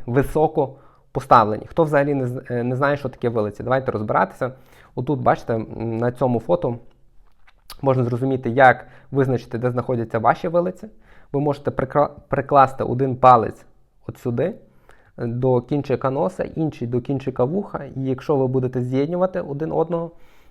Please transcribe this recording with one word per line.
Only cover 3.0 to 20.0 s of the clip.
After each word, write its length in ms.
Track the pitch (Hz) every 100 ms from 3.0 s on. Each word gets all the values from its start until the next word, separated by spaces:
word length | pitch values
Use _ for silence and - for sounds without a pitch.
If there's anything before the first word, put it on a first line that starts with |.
| 131
таке 200 | - 120
вилиці? 340 | 113 104 -
Давайте 280 | 110 131 131
розбиратися. 600 | 107 107 139 190 - 127 - - - - -
Отут, 260 | 127 139
бачите, 320 | 120 151 -
м, 440 | 113 107 - 113 113
на 140 | 120
цьому 280 | 127 131 117
фото 380 | - - 139 117 - _ - - - - - _ - -
можна 200 | 135 131
зрозуміти, 460 | 117 120 135 131 131
як 380 | 120 131 120 - - -
визначити, 460 | 135 131 120 - 117
де 140 | 123
знаходяться 480 | 123 120 123 113 113
ваші 280 | 110 165 175
вилиці. 400 | 170 180 185 - - - - -
Ви 80 | 139
можете 320 | 147 139 -
прикра-, 380 | 127 123 147 147 - -
прикласти 560 | 139 135 143 131 -
один 320 | 110 123 135 127
палець 500 | 127 123 104 - - _ _ _ -
от 100 | 120
сюди, 380 | 127 120 165 233 - _ _ - _ -
е, 100 | 120
до 340 | 120 131 127
кінчика 480 | 123 147 131 123 135
носа, 340 | 135 185 -
інший 440 | - - 156 - 120
до 140 | 123
кінчика 420 | 123 135 135 127
вуха. 400 | 127 185 202 -
І 200 | 139 135
якщо 320 | 131 131 - 143
ви 120 | 131
будете 340 | 131 127 131
з'єднувати 600 | 123 131 147 175 185 185
один 300 | 151 143 160
одного, 400 | 151 165 170